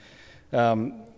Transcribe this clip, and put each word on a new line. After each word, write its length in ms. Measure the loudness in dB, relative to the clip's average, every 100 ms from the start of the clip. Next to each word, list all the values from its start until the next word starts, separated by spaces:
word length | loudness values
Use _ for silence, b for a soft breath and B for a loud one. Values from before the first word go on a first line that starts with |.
| B B B B -4
Um, 440 | 0 2 2 -2 -8 -18